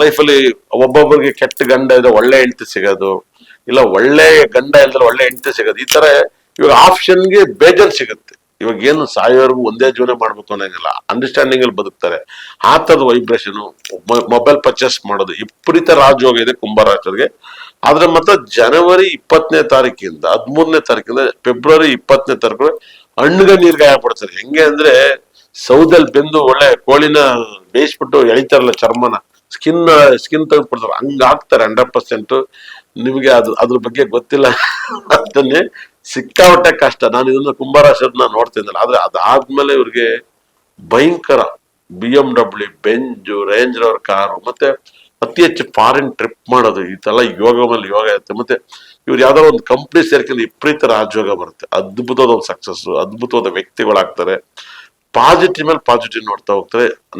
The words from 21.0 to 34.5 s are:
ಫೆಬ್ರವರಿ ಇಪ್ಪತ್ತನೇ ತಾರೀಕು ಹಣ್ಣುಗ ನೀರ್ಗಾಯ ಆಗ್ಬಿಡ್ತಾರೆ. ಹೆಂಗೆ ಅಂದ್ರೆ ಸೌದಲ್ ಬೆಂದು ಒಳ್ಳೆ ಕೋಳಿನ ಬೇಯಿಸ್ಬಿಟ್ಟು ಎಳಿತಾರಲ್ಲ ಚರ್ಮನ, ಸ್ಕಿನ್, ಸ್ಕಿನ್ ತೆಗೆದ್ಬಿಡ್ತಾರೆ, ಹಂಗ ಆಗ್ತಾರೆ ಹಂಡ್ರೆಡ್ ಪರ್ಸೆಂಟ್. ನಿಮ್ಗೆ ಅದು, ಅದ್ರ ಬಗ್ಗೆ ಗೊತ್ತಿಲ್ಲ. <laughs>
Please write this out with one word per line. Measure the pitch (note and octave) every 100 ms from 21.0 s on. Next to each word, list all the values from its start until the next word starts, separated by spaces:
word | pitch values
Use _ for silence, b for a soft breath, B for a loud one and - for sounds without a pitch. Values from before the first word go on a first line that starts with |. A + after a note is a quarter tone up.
| A2 B2+ B2+ -
ಫೆಬ್ರವರಿ | B2+ B2 C#3+ D#3 D#3
ಇಪ್ಪತ್ತನೇ | A#2+ - C3+ C3+ A#2+
ತಾರೀಕು | A#2 A2 D3 D#3 b b b -
ಹಣ್ಣುಗ | C#3+ F#3 G3
ನೀರ್ಗಾಯ | F#3+ E3+ D3+ D3
ಆಗ್ಬಿಡ್ತಾರೆ. | C3 A#2+ A2+ G2+ F#2
ಹೆಂಗೆ | A#2+ D#3
ಅಂದ್ರೆ | D#3 D3 D#3 C3 C#3 C3 _ b b
ಸೌದಲ್ | - - C3+ E3 E3+ C3+
ಬೆಂದು | C#3 D#3 D#3
ಒಳ್ಳೆ | C3 C3+ C#3 A#2+
ಕೋಳಿನ | - C#3+ D3+ D3+ C#3 A#2+ A2+ G2 F#2
ಬೇಯಿಸ್ಬಿಟ್ಟು | B2 D3+ - C3 C#3 A#2+
ಎಳಿತಾರಲ್ಲ | A2+ C3+ C#3 B2
ಚರ್ಮನ, | G#2+ A#2 A#2+ B2 G#2 - _ _
ಸ್ಕಿನ್, | - D#3 E3+ E3 D3+ C#3 A#2+
ಸ್ಕಿನ್ | - D#3 D3+
ತೆಗೆದ್ಬಿಡ್ತಾರೆ, | D3+ D3+ A#2+ A2+
ಹಂಗ | - C#3 C#3
ಆಗ್ತಾರೆ | C3 D3 - A#2+
ಹಂಡ್ರೆಡ್ | G#2+ A2 B2+
ಪರ್ಸೆಂಟ್. | A#2+ - A2 G#2+ C3 C3 B B B _ -
ನಿಮ್ಗೆ | B2 C3+ C#3
ಅದು, | A#2+ A2+
ಅದ್ರ | - A#2+ B2
ಬಗ್ಗೆ | A#2 A#2+
ಗೊತ್ತಿಲ್ಲ. | A#2+ A#2+ - C#3+
<laughs> | B2+